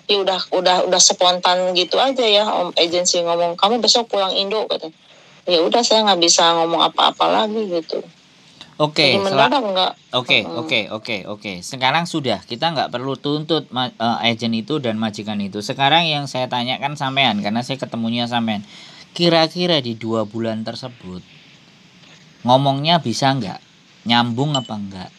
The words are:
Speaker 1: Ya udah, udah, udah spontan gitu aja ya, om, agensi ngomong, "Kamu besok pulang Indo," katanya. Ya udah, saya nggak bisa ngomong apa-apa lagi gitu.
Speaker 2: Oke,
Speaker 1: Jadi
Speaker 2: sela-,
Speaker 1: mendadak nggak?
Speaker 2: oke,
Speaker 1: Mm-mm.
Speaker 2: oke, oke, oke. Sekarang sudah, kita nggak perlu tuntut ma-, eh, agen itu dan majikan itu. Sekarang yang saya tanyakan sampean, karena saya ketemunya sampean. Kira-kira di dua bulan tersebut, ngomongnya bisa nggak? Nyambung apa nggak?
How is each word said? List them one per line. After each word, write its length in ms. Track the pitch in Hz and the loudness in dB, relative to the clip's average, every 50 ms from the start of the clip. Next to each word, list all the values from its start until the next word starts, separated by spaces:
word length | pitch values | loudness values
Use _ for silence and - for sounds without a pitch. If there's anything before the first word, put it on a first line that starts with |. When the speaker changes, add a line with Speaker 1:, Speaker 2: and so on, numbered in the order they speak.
| - - | -4 -2
Speaker 1:
Ya 80 | 208 202 | 0 0
udah, 200 | 190 185 190 180 - - | 0 0 -2 -2 -4 -4
udah, 240 | - 185 175 185 180 175 - 180 | -2 0 2 2 2 2 2 2
udah 80 | 180 185 | 2 4
spontan 720 | - - 202 - 190 180 180 180 - 190 180 180 185 185 | 4 4 4 4 2 2 2 2 2 2 2 2 2 0
gitu 240 | 185 175 180 165 - | 0 0 -2 0 0
aja 320 | 190 233 269 269 - 240 220 | 0 2 2 2 2 2 2
ya, 160 | 208 202 214 208 | 4 2 2 2
om, 160 | - - 180 175 - | 0 -2 -2 -2 0
agensi 480 | - 160 170 165 180 180 180 - 175 170 | 0 0 0 0 0 0 0 0 0 0
ngomong, 320 | 170 170 170 175 170 170 | 0 0 0 0 -2 0
"Kamu 240 | 175 - 202 233 240 | 0 2 2 2 2
besok 320 | 214 214 - 240 226 - | 2 2 2 2 0 0
pulang 240 | - 202 190 190 - | -2 -2 0 0 -2
Indo," 320 | - 196 196 196 180 - - | -2 -2 -2 -2 -2 -2 -4
katanya. 320 | 143 - - 160 - _ _ _ - - - - - - | -6 -6 -8 -10 -16 _ _ _ -20 -20 -20 -20 -20 -10
Ya 160 | - - 180 160 | -4 0 2 2
udah, 240 | 165 214 220 233 | 2 4 2 2
saya 240 | 240 - 214 220 214 | 2 4 2 4 4
nggak 160 | 208 190 175 | 4 2 4
bisa 320 | 170 165 - - 175 170 170 | 4 4 4 4 4 4 4
ngomong 320 | 170 165 165 165 156 151 | 2 2 2 2 2 0
apa-apa 400 | 156 - - - - - - - 170 175 208 | 0 0 2 0 0 2 0 0 2 2 2
lagi 240 | 220 214 214 226 214 | 0 0 -2 -4 -4
gitu. 320 | 190 175 165 160 - - - - 175 - _ _ _ _ _ - - - - - - - - | -2 -4 -4 -4 -4 -8 -8 -8 -10 -18 _ _ _ _ _ -20 -20 -20 -20 -20 -10 -4 -2
Speaker 2:
Oke, 400 | 151 147 151 - 151 139 120 - | -2 0 2 4 4 4 4 4
Speaker 1:
Jadi 80 | - | 2
Speaker 2:
sela-, 240 | - 143 139 139 190 | 2 4 4 4 4
Speaker 1:
mendadak 120 | 277 277 240 208 185 | 4 2 0 0 0
nggak? 180 | 185 185 - - _ _ _ - | 0 0 -2 -4 _ _ _ -4
Speaker 2:
oke, 240 | 127 123 - 139 120 | -2 0 2 2 2
Speaker 1:
Mm-mm. 200 | 101 87 - 120 | 0 0 -6 -6
Speaker 2:
oke, 180 | - - 139 113 101 - 104 | -4 -2 -2 -2 -2 -2 -6
oke, 220 | 110 - - 113 98 90 | -8 -8 -6 -8 -8 -8
oke. 260 | - 107 104 - 107 95 87 90 | -10 -12 -10 -10 -10 -10 -10 -10
Sekarang 400 | - - 127 131 127 143 165 175 | -12 -6 -2 0 2 2 0 0
sudah, 320 | 175 - 160 139 123 104 95 - | -2 -4 -2 -2 -2 -2 -2 -4
kita 240 | - 117 117 156 165 | -8 -6 -4 -4 -2
nggak 240 | 165 127 98 78 78 | -2 -2 -4 -2 -4
perlu 240 | 120 127 135 135 123 | -6 -6 -6 -6 -4
tuntut 480 | - 143 147 151 156 156 165 151 143 - - | -4 -2 -2 -2 -2 0 -2 -2 -2 -4 -6
ma-, 160 | 123 127 123 | -4 -4 -4
eh, 280 | - - 113 117 113 73 104 117 | -4 -2 -2 -2 0 0 0 0
agen 240 | 117 110 120 117 117 | 0 0 -2 -2 -2
itu 240 | 113 107 101 151 151 | -2 -2 -2 -4 -2
dan 240 | 127 117 107 107 | -2 -2 -2 -2
majikan 400 | 113 110 104 - 104 107 107 104 | -4 -4 -6 -6 -8 -6 -6 -6
itu. 160 | 101 98 92 104 | -6 -6 -6 -6
Sekarang 480 | 104 - 131 120 135 139 151 165 175 | -6 -6 -2 0 2 4 4 4 2
yang 240 | 160 151 147 143 135 | 2 -2 -4 -4 -4
saya 160 | - 131 127 | -4 -4 -4
tanyakan 480 | 123 131 123 120 123 131 - 127 143 147 | -2 -2 -2 -2 -2 -4 -4 -4 -6 -4
sampean, 480 | 143 143 131 131 139 139 123 104 104 | -4 -4 -2 0 2 2 2 2 0
karena 160 | 101 104 107 117 123 | -2 -2 -2 -2 -2
saya 80 | - 139 | -4 -6
ketemunya 560 | 131 - 117 - 117 113 113 117 120 120 117 | -6 -6 -6 -6 -4 -4 -2 -2 -2 -2 -2
sampean. 320 | 123 120 113 113 107 101 104 - - - - - - - - - - - | -2 -2 0 0 -2 -4 -6 -12 -18 -20 -20 -20 -20 -20 -20 -12 -4 0
Kira-kira 640 | 175 170 165 165 160 160 - 175 180 175 170 147 | 2 4 6 4 4 2 0 -2 0 2 2 2
di 160 | 123 120 113 110 | 0 -2 -6 -6
dua 240 | 117 113 113 113 110 104 | -4 -2 -2 -2 -2 -2
bulan 320 | 107 113 113 113 110 110 | -4 -4 -2 -2 -2 -4
tersebut, 640 | 110 117 117 - - 123 117 - - 92 90 90 - - - - - - - - _ - - - _ _ - - - - - - - - _ - - | -6 -8 -10 -10 -12 -12 -14 -14 -14 -14 -14 -14 -14 -18 -20 -20 -20 -20 -20 -20 _ -20 -20 -20 _ _ -20 -20 -20 -20 -20 -20 -20 -20 _ -4 2
ngomongnya 560 | 117 127 135 139 139 135 139 143 160 175 165 | 4 4 4 4 4 0 0 2 2 2 2
bisa 320 | 135 120 110 - 143 135 135 | 2 0 -2 0 2 2 2
nggak? 240 | 139 107 90 - - _ _ _ _ _ _ _ _ - | 0 -2 -6 -8 -12 _ _ _ _ _ _ _ _ -2
Nyambung 480 | 104 117 120 120 120 117 117 139 151 147 | 0 2 2 2 2 0 -2 -2 0 0
apa 200 | 135 120 - 113 104 | -2 -4 -6 -8 -8
nggak? 320 | 101 98 95 92 90 85 - | -8 -10 -10 -12 -14 -14 -18